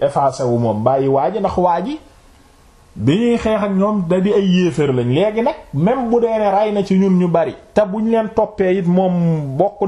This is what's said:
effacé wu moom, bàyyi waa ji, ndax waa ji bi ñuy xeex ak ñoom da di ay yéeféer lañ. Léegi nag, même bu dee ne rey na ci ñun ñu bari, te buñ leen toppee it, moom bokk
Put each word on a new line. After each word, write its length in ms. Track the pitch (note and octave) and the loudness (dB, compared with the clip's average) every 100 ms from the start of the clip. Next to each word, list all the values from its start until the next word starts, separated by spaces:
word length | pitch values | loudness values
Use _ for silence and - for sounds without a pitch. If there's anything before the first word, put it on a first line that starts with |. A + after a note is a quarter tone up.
effacé 400 | C#3 D3 C#3 B2+ | -2 0 -2 0
wu 140 | B2 A#2+ | -2 0
moom, 240 | A#2 G#2+ | 0 0
bàyyi 240 | A#2 C3+ C3+ | 0 0 0
waa 220 | C3+ D#3 | 0 0
ji, 80 | G#3 | -2
ndax 160 | F3+ - | -4 0
waa 240 | F3+ E3+ | 0 0
ji 180 | G3+ D#4 - - - - - _ _ _ _ | -4 -10 -14 -20 -20 -20 -20 _ _ _ _
bi 180 | - A2 F#3 | -4 0 2
ñuy 220 | A#3+ A#3 | 2 0
xeex 240 | A3 A3 | 0 -2
ak 80 | G3+ | -2
ñoom 340 | F#3+ G3+ G#3 E3+ | 0 0 -2 -2
da 120 | F#3 | 0
di 120 | F#3+ | 2
ay 100 | G#3 G3 | 0 2
yéeféer 460 | F3+ F3 C#3 C#3+ | 2 0 0 0
lañ. 160 | B2+ A#2+ | 0 0
Léegi 260 | C#3 G#3 G#3+ | 0 0 0
nag, 120 | B3 D#4+ - | -2 -4 -8
même 380 | C#3 F3+ C4 A#3 | -2 0 0 0
bu 100 | A#3 | 0
dee 80 | A3+ A3 | 0 0
ne 120 | G#3 | 0
rey 220 | G3 G#3+ | 0 0
na 120 | G#3 | -2
ci 140 | G3 F#3+ | 0 2
ñun 180 | G3 F3+ | 4 2
ñu 100 | F3+ | 2
bari, 260 | E3 D3 - - | 2 0 -6 -4
te 80 | - G#3 | -2 0
buñ 240 | G#3+ A3 | -2 -2
leen 180 | A3+ A3 | 0 -2
toppee 420 | - G#3+ - F#3 F#3+ | -2 -2 0 0 0
it, 80 | F3 | 2
moom 680 | F3+ F#3+ F3 E3+ D#3+ C#3+ C3+ | 2 2 0 0 0 -4 -2
bokk 240 | G3 G3 | -2 0